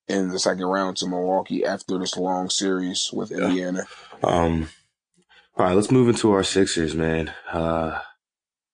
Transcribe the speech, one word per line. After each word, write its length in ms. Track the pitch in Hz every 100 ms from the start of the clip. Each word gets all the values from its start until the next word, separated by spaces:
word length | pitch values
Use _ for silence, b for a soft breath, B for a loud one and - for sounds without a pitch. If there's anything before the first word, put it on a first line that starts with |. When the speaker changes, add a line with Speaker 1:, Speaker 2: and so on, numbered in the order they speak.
| -
Speaker 1:
in 220 | 98 92
the 100 | 92
second 260 | 101 92 90
round 320 | 95 95 90
to 100 | 92
Milwaukee 580 | 90 92 95 92 95 98
after 320 | 98 - 92
this 180 | 90 -
long 340 | 92 92 92
series 640 | - 98 92 90 98 -
with 200 | 107 107
Speaker 2:
Yeah. 160 | 82 92
Speaker 1:
Indiana. 360 | 92 90 92 92 B B B
Speaker 2:
Um, 460 | - 90 85 82 78 - _ _ _ _ _ b b -
all 80 | 95
right, 100 | 92
let's 160 | 107
move 160 | 131 120
into 240 | 110 110
our 120 | 98
Sixers, 520 | 92 95 98 - 80 80
man. 380 | 80 80 80 - -
Uh, 480 | 85 82 82 80 82 B _ _ _ _ _ _